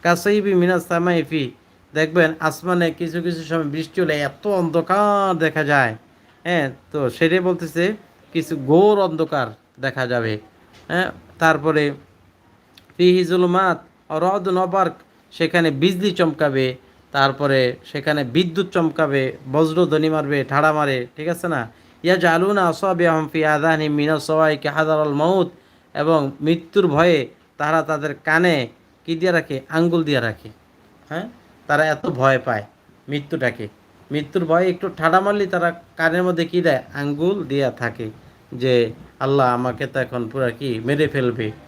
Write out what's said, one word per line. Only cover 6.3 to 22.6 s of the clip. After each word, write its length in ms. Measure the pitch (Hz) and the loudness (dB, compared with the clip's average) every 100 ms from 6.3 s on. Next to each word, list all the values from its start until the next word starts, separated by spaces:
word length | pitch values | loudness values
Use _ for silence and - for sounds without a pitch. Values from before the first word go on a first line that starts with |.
| _ | _
হ্যাঁ, 260 | 170 175 135 120 _ | -4 -2 -2 -6 _
তো 180 | 156 131 | -4 -4
সেটাই 300 | 113 165 180 | 0 2 2
বলতেছে 560 | 180 175 165 160 180 214 - _ _ | 0 -2 -4 -2 -2 -2 -14 _ _
কিছু 240 | 165 156 156 | -6 -4 -6
ঘোর 440 | 131 160 202 208 | 4 6 6 4
অন্ধকার 460 | 185 156 156 147 117 107 _ - | 0 -2 -2 -2 -4 -8 _ -8
দেখা 260 | 135 131 123 | -6 -4 -2
যাবে, 320 | 120 113 107 - _ _ - - | 0 -2 -4 -8 _ _ -20 -4
হ্যাঁ। 220 | 175 185 - - - | -2 -2 -6 -20 0
তারপরে 560 | 165 156 151 151 147 143 - _ _ _ _ _ _ - _ - | 2 2 2 0 0 -4 -16 _ _ _ _ _ _ -20 _ 2
ফিহি 280 | 180 180 | 4 4
জুলুমাত 600 | 175 180 180 180 190 170 - _ _ | 2 2 2 2 2 0 -6 _ _
রদ 380 | 156 175 202 185 | -2 0 0 -2
নবার্ক, 440 | 185 185 190 175 - _ _ _ | 0 0 0 0 -2 _ _ _
সেখানে 380 | - 165 175 165 | -4 0 2 0
বিজলি 400 | 135 175 180 202 | 2 0 0 -2
চমকাবে, 640 | 180 165 147 151 135 131 127 _ _ _ | 0 -2 0 -2 0 -2 -4 _ _ _
তারপরে 640 | 143 139 135 143 135 123 120 - | 0 0 0 0 2 2 -2 -10
সেখানে 320 | 147 139 147 | -6 -2 -2
বিদ্যুৎ 460 | 127 131 180 165 185 | 0 0 0 -2 -2
চমকাবে, 680 | 185 160 156 156 139 131 - 135 | 0 -2 0 0 0 -2 -6 -4
বজ্রধ্বনি 580 | 139 160 160 170 151 156 | 0 0 2 2 2 0
মারবে, 340 | 156 143 143 135 | 0 -2 -2 0
ঠাড়া 240 | 139 156 | 2 2
মারে, 340 | 151 143 131 123 - | 2 0 -2 -6 -8
ঠিক 120 | 156 | -8
আছে 200 | 175 175 | -6 -4
না? 220 | 151 110 - - _ | -4 -6 -14 -20 _
ইয়াজআলুনা 680 | 165 185 170 165 190 202 | 0 2 4 4 2 2